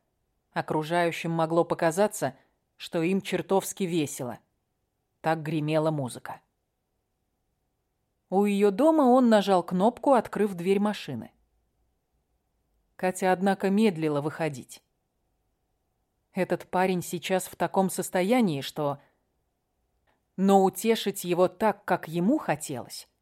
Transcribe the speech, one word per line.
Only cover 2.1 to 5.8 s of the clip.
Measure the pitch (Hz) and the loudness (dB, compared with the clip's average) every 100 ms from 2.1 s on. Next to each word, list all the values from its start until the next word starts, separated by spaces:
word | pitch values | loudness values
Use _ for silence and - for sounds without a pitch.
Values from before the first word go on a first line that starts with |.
| - 135 - _ _ _ - | 0 -6 -6 _ _ _ -20
что | - 175 | -8 -4
им | 165 190 | -2 -2
чертовски | - 180 - 190 185 - | -2 -4 0 0 0 -4
весело. | 185 170 143 - 123 107 _ _ _ _ _ _ _ _ | -4 -2 -2 -4 -10 -12 _ _ _ _ _ _ _ _
Так | 160 160 | -2 -2
гремела | 151 160 147 156 | -2 -4 0 0